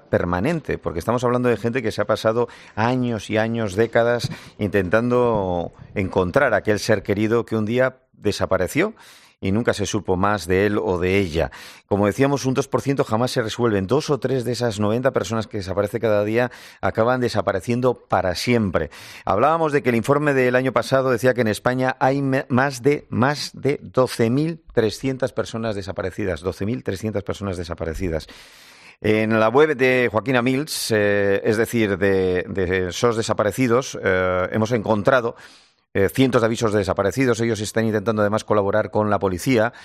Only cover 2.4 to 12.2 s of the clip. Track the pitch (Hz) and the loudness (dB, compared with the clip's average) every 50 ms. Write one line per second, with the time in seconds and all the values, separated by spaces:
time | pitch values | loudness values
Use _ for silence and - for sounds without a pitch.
2.4 | 120 - - - - - - 107 110 120 127 127 123 120 117 104 - - 104 107 | -2 -4 -6 -12 -20 -10 -4 -2 0 0 2 0 0 -2 -4 -4 -4 -2 0 0
3.4 | 110 113 117 117 113 101 90 101 113 113 - 120 117 120 120 120 - - - - | 0 0 -2 -4 -4 -2 0 0 0 2 2 2 2 2 2 0 -2 -6 -10 -12
4.4 | - - - - 107 98 104 101 95 87 95 110 120 123 123 123 123 120 113 104 | -16 -16 -8 -6 -4 0 0 0 2 2 2 2 2 2 2 2 2 2 2 0
5.4 | 95 92 90 87 82 - - - - - - 104 95 87 - 101 92 90 82 139 | 0 -2 -2 -4 -4 -6 -10 -16 -20 -8 -6 -4 -4 0 0 0 0 2 2 2
6.4 | 143 127 107 95 - 107 107 101 - - 110 101 - - 101 98 110 107 113 120 | 2 2 2 2 2 0 0 0 0 0 0 0 0 0 0 0 0 2 0 0
7.4 | 110 - 110 110 107 104 117 123 127 131 - - _ _ _ _ - 104 92 - | 0 -2 -2 -2 -2 0 0 2 0 0 -2 -6 _ _ _ _ -4 -2 -2 -2
8.4 | 95 87 95 90 92 85 - 135 180 214 226 - - - - - - _ _ _ | 0 0 0 0 0 0 0 0 0 -2 -4 -8 -20 -20 -20 -20 -20 _ _ _
9.4 | - 95 95 110 120 120 104 - 101 - - 104 87 - 92 90 95 101 107 101 | -4 -2 0 0 0 0 -2 -2 -2 -4 -4 -4 -2 -2 0 0 0 0 0 -2
10.4 | 82 85 92 95 101 104 104 107 - 104 92 85 90 90 95 101 98 85 76 80 | -2 0 2 2 2 2 0 0 -2 -2 -2 0 0 0 0 0 0 0 -2 -2
11.4 | 76 67 - - - - - - - - 104 98 101 101 95 - | -2 -4 -6 -10 -20 -20 -20 -20 -6 -2 0 0 2 0 2 2